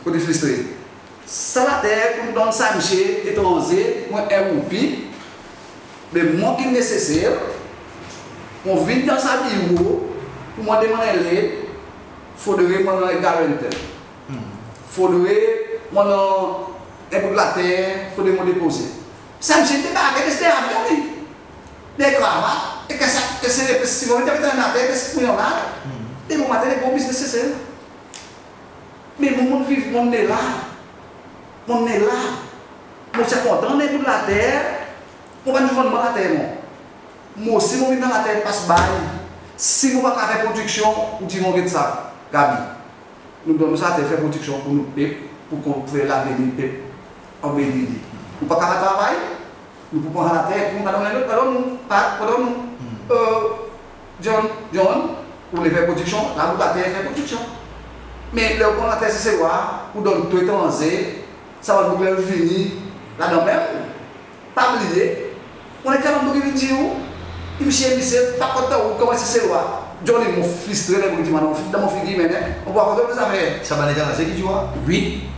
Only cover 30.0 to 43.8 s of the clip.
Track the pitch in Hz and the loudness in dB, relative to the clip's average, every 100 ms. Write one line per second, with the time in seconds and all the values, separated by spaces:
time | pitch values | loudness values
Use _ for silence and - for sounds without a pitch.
30 | 240 233 202 220 - 127 - - - - | 2 2 2 0 -2 -4 -8 -14 -20 -20
31 | - - - - - - - 240 226 208 | -20 -20 -20 -20 -20 -20 -4 0 2 2
32 | 208 247 - - - - - - - - | 2 2 -4 -6 -12 -18 -20 -20 -20 -20
33 | - 233 233 247 247 196 - 285 285 277 | -10 -2 2 2 2 2 2 2 2 0
34 | 262 214 208 196 240 285 294 - - - | 0 0 0 2 2 2 -2 -6 -10 -14
35 | - - - - - 262 262 254 254 233 | -18 -20 -20 -10 0 2 4 4 2 2
36 | 233 208 190 160 - - - - - - | 0 0 2 0 -2 -8 -14 -18 -20 -20
37 | - - - - 220 220 - 262 262 254 | -20 -20 -20 -8 0 2 2 2 2 2
38 | 254 220 220 208 208 - 175 170 - - | 2 2 2 0 0 -2 4 4 4 0
39 | 156 - - - - - - - 269 254 | -4 -8 -12 -16 -18 -4 0 4 4 4
40 | 254 240 214 220 214 214 208 208 214 - | 2 2 0 0 0 -2 -4 0 2 2
41 | - - 185 190 185 180 175 160 143 - | -2 -4 -6 -2 2 2 2 0 0 -2
42 | - - - 147 143 - - - - - | -10 -16 -4 2 2 2 -4 -10 -16 -20
43 | - - - - 165 156 160 165 | -20 -20 -20 -12 0 2 2 2